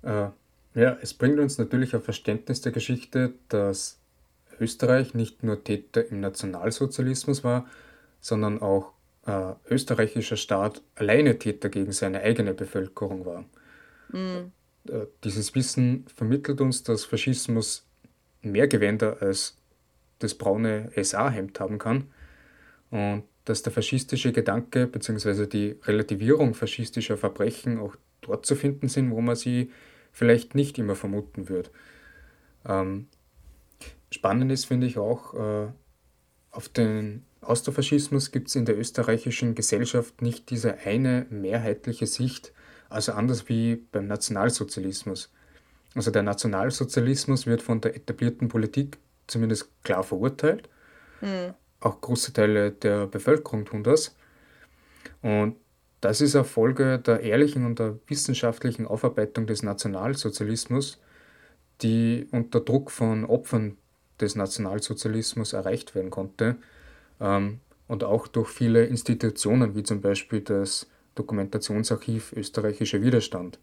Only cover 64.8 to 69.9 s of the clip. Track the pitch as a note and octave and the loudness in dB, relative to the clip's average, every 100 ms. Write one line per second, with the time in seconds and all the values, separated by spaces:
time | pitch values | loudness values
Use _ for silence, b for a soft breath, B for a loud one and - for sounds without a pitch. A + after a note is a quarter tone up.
64.8 | - A2+ A2 A2 A2+ - A2 G#2+ G#2 A#2 | -6 -4 -2 -2 -2 -4 -4 -4 -2 -4
65.8 | - - F#2 F#2+ F#2+ - A2 B2+ B B | -4 -6 -6 -6 -8 0 0 0 B B
66.8 | B B B B G#2 G2 G2+ G#2+ _ _ | B B B B 0 0 0 -6 _ _
67.8 | _ A2+ G#2 G#2+ - - A2 - A#2+ A2+ | _ -4 2 0 0 -2 -2 0 4 6
68.8 | A#2 B2 - A#2 A2+ - - B2 A#2 G2+ | 6 2 0 0 0 0 2 4 4 0
69.8 | G2+ | -2